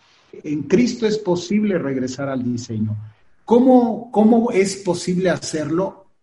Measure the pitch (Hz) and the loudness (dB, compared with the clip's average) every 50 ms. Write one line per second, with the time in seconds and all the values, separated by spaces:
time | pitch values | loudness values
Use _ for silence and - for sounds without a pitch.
0 | _ _ _ _ _ _ - - - 151 147 151 139 - 185 226 247 214 - - | _ _ _ _ _ _ -20 -12 -8 -6 -6 -6 -2 2 2 2 2 2 0 -2
1 | 220 208 - - - 180 170 - - - 208 214 208 202 185 151 135 139 131 127 | -2 -2 -2 -2 -2 -2 -2 -2 -2 -2 0 0 0 0 0 -2 -2 -4 -4 -4
2 | 127 123 - 143 139 135 135 127 113 123 120 110 - - 113 107 110 107 107 - | -4 -6 -6 -6 -6 -6 -4 -4 -4 -4 -4 -4 -6 -6 -4 -4 -4 -4 -4 -6
3 | - - - _ _ _ _ _ _ - 220 247 262 262 254 247 233 226 208 - | -10 -14 -20 _ _ _ _ _ _ 2 4 6 6 6 6 6 4 2 -2 -6
4 | - - - 208 214 220 240 226 226 - 180 190 196 196 - - - 180 170 - | -8 -2 2 4 4 6 6 4 2 2 2 2 0 0 -2 -4 -4 -4 -4 -4
5 | - 180 180 180 185 175 151 - - - - 156 151 147 160 175 196 190 - - | -4 -4 -2 0 0 0 -2 -2 -4 -8 -6 -6 -4 -2 -2 -2 -2 -4 -6 -12
6 | _ _ _ _ | _ _ _ _